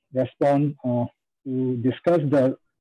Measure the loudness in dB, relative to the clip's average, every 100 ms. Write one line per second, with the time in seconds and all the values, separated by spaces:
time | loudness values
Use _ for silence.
0 | _ -4 -4 0 2 2 0 -2 -4 -2
1 | -4 _ _ _ -8 -4 -2 -2 -2 -2
2 | 0 0 2 2 0 -2 _ _